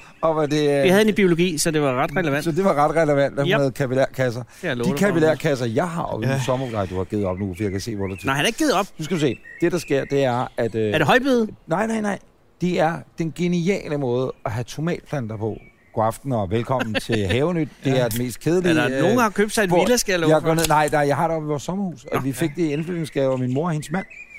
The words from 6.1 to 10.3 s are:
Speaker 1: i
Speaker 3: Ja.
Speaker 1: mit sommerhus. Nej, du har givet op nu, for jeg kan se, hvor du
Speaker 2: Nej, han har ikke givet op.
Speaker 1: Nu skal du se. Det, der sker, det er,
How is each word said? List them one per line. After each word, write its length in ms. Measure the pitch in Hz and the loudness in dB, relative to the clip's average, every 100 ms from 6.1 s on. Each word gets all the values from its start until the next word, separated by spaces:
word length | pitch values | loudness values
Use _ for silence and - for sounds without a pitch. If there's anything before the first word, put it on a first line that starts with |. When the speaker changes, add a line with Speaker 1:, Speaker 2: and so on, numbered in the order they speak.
| - 120 | -2 -2
Speaker 1:
i 40 | |
Speaker 3:
Ja. 60 | 135 | 0
Speaker 1:
mit 80 | 131 | 0
sommerhus. 280 | 127 131 | -2 -2
Nej, 120 | 107 92 | -4 -4
du 120 | 92 | -4
har 60 | |
givet 220 | 92 104 95 | -4 -2 -2
op 140 | 90 | -2
nu, 140 | 101 87 | -4 -4
for 60 | |
jeg 80 | 104 | -4
kan 100 | 95 | -4
se, 140 | 113 101 | -6 -6
hvor 120 | 98 | -6
du 80 | 95 | -6
Speaker 2:
Nej, 120 | 131 139 | -4 0
han 80 | |
har 40 | 180 | 0
ikke 100 | - | 0
givet 160 | 302 | 0
op. 120 | 185 - - | 0 -2 -6
Speaker 1:
Nu 80 | 156 | -4
skal 100 | 175 | 0
du 40 | |
se. 180 | 143 104 - - | 0 -2 -10 -2
Det, 100 | 170 | 0
der 60 | 175 | 0
sker, 280 | - 139 131 | 0 -2 0
det 180 | 139 | 0
er, 240 | 135 | 2